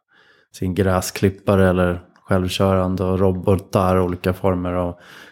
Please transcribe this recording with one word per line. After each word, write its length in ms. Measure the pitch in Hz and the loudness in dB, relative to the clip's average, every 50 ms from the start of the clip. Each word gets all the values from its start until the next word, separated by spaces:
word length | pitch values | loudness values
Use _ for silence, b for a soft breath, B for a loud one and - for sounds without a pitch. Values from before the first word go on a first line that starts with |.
| _ b b b b b b b b b | _ b b b b b b b b b
Sin 240 | - - - 92 90 | -12 -8 -6 -4 -2
gräsklippare 920 | 95 98 95 92 90 90 - - - - 98 95 - - - 104 95 95 92 | 0 0 0 0 0 -2 -4 -4 0 0 0 0 -2 -2 0 2 4 4 4
eller 320 | 90 90 90 90 90 90 - - _ _ _ - | 2 2 0 0 -2 -4 -8 -16 _ _ _ -2
självkörande 760 | 101 92 90 92 92 - 98 95 95 95 92 90 95 90 95 | -2 0 0 -2 -2 0 0 2 2 2 0 -2 -2 -2 -2
och 160 | 92 92 92 | -2 0 2
robotar 760 | 98 95 92 92 85 - 98 90 - - - 110 95 92 92 | 2 2 0 0 0 0 0 0 0 -2 0 0 2 2 2
och 100 | 92 92 | 2 2
olika 280 | 90 90 87 - 95 92 | 0 -2 -2 -2 -4 -4
former 400 | - - 98 92 90 90 90 90 | -2 -2 -2 -2 -2 -4 -4 -4
och, 260 | 90 90 87 87 B B B B B B B | -2 -4 -4 -6 B B B B B B B